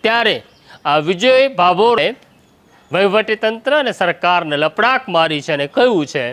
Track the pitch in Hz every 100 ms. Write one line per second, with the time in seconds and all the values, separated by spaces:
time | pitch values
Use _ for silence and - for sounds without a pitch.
0 | 220 233 220 135 - _ _ - 151 151
1 | 151 180 247 262 269 202 180 180 226 233
2 | 165 254 _ _ _ _ _ _ _ 165
3 | 196 208 214 214 220 226 254 302 254 -
4 | 175 160 175 175 160 147 151 180 220 262
5 | - 170 160 151 139 147 143 - 247 196
6 | 139 147 123